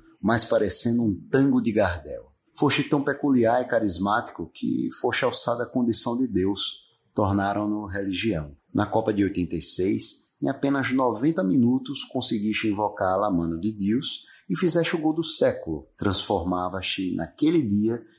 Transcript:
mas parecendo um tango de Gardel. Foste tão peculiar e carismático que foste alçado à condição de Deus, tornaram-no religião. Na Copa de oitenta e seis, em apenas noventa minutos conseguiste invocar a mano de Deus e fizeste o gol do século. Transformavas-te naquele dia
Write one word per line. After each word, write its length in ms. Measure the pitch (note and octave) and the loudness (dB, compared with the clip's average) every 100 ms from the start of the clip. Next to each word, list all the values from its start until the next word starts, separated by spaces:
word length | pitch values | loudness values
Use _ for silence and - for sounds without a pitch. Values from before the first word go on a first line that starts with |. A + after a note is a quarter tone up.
| - _ | -20 _
mas 240 | G2 A#2 | 0 0
parecendo 600 | - A2+ G#2 - A#2+ A#2 | 2 2 2 0 0 2
um 100 | A#2 E2+ D#2+ | 0 -2 0
tango 300 | C3+ C#3 B2 | 2 4 2
de 100 | A#2 | 2
Gardel. 640 | G#2+ F#2+ E2+ C#2+ C2 - _ _ | 2 0 -2 -8 -14 -16 _ _
Foste 280 | - D3 - | 0 2 2
tão 220 | C#3 D3+ | 0 0
peculiar 580 | C#3+ C#3 D3 C3 A2+ B2 | 0 -2 2 4 4 2
e 40 | B2+ | 2
carismático 840 | A#2 G#2 F2 G2 G#2+ - - E2+ | 0 0 0 0 0 -2 -10 -12
que 360 | - - - B1+ - | -8 -4 -2 -2 -2
foste 240 | B2 - | -2 0
alçado 380 | B2+ - - A#2+ | 0 0 0 -2
à 40 | A#2+ | -4
condição 520 | C3 A#2 A2 - A#2+ | -2 0 0 0 -2
de 80 | C3 | -2
Deus, 640 | F#2+ F#2+ G2+ - - - _ _ | 0 0 0 -4 -6 -16 _ _
tornaram-no 720 | - G2+ G2 G2 G2+ G#2 G#2 G#2 | -2 2 2 0 0 -2 -4 -6
religião. 720 | F#2+ G2 F#2 A2 F2 D2 D2 _ | -6 -4 -2 -2 -2 -4 -12 _
Na 140 | - G#2 | -2 0
Copa 260 | A2 A2 | 0 0
de 100 | G#2 | 2
oitenta 320 | G2 F2 F2 | 0 0 -4
e 80 | E2+ | 0
seis, 680 | - - F#2 A2 - - _ _ | 2 2 2 0 -2 -4 _ _
em 60 | C#3 | -4
apenas 420 | C3+ C#3 C#3 B2+ | -2 0 0 0
noventa 540 | C3 B2+ A2+ C#3+ E3 | 2 2 2 2 2
minutos 580 | F#3+ D#3+ A#2+ B2+ B2+ C3+ | 2 4 4 2 0 -4
conseguiste 640 | - - - A2+ G#2 G#2+ A2+ | -4 -2 0 0 0 0 0
invocar 560 | G2+ G#2 - F#2+ F#2+ | 0 0 0 0 2
a 80 | G#2 | 2
mano 300 | F2 E2 E2 | 0 0 -2
de 100 | G2+ | -4
Deus 560 | G#2+ G2 A#2 C#3+ - - - - | -2 0 0 0 -4 -8 -20 -6
e 60 | F3+ | 0
fizeste 400 | F3 E3 E3 E3+ | 2 2 0 0
o 20 | |
gol 140 | D#3 | 0
do 100 | D#3 | 0
século. 640 | E3 - C3+ - - D#2 - - | 0 2 2 0 -6 -8 -10 -4
Transformavas-te 1160 | G#2 F#2+ - G2+ F2 F2+ F2+ F#2+ F#2 - F#2 | 0 0 0 0 0 -2 -4 -4 -6 -4 -4
naquele 480 | F2+ E2+ - D3 E3+ | -4 -6 -2 2 2
dia 400 | A#2+ G2+ G#2+ A#2 - | 2 2 0 -2 -6